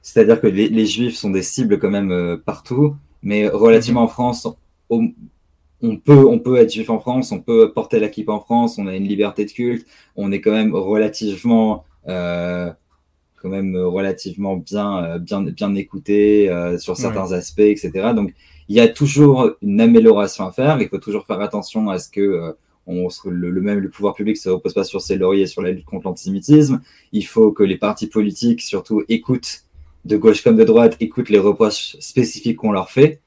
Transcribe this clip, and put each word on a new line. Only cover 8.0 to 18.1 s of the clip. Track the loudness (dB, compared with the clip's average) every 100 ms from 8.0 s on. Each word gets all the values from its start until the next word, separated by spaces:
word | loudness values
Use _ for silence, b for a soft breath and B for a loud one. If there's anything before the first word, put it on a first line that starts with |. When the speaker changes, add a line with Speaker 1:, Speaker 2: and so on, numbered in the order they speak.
| -2
Speaker 1:
kippa | -6 -8
en | -8
France, | -2 -2 -2 -4
on | -8
a |
une | -6
liberté | -6 -2 -4 -4
de | -8
culte, | -4 -4 -4 -8 b b -10
on | -6
est | -4
quand | -2
même | 0 0
relativement, | -2 -2 -2 -2 -4 -8 -6 2 2 2 -2 -10 _ -10
euh, | -8 -6 -6 -6 -6 -8 -12 _ _ _ _ _ _
quand | -10
même | -6 -6 -2
relativement | -2 -2 -4 -6 -10 -8 -6 -6
bien, | -6 -6 -4 -4
euh, | -6 -8
bien, | -6 -6
bien | -6 -6 -4
écouté, | -4 -6 -12 -2 2 4 4 0
euh, | 0 -4 -6
sur | -8
Speaker 2:
Ouais. | -6
Speaker 1:
certains | -6 -6 -6
aspects, | -6 -8 0
et | 2 2
cetera. | -4 -4 -2